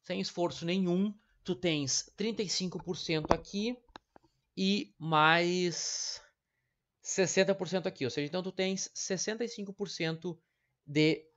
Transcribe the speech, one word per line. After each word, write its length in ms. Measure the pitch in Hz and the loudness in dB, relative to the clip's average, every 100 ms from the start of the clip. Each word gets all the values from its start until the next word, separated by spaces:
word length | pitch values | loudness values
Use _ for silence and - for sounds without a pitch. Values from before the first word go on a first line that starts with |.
sem 160 | - 180 | -6 -6
esforço 460 | 190 - 175 131 170 | -4 -2 -2 -2 -2
nenhum, 520 | 185 180 180 208 202 _ _ | 2 2 2 2 -2 _ _
tu 140 | - 180 | -6 -2
tens 560 | 175 151 139 - - - | 0 0 0 -2 -4 -4
trinta 260 | 208 226 | -4 -2
e 60 | 190 | -2
cinco 340 | - 185 175 | -2 -2 -6
por 140 | 165 165 | -6 -6
cento 340 | - 160 156 | -2 -2 2
aqui 460 | 165 - 196 226 247 _ - _ - _ _ _ - | 2 2 -4 -2 -4 _ -20 _ -20 _ _ _ 0
e 360 | 190 202 - _ | 2 2 -2 _
mais 1200 | 151 156 156 170 175 180 175 165 - - - - - _ _ _ _ _ _ _ | 2 6 8 6 4 2 0 -2 -6 -6 -8 -10 -16 _ _ _ _ _ _ _
sessenta 540 | - - 175 - 190 196 | -6 0 2 4 2 2
por 140 | 156 | 0
cento 180 | 180 180 | -2 -4
aqui, 160 | - | -4
ou 80 | - | -4
seja, 160 | - 147 | -2 -4
então 160 | 180 | -4
tu 80 | 185 | -6
tens 400 | 185 190 190 - | -2 -2 -2 -6
sessenta 520 | - - 185 - 220 233 | -6 -4 -2 -2 -4 -6
e 20 | |
cinco 240 | 226 202 | -6 -10
por 160 | 196 196 | -8 -8
cento 500 | - 165 160 180 160 _ _ _ _ - | -2 -2 -2 -6 -10 _ _ _ _ -2
de 400 | 147 156 151 - | 4 4 4 -4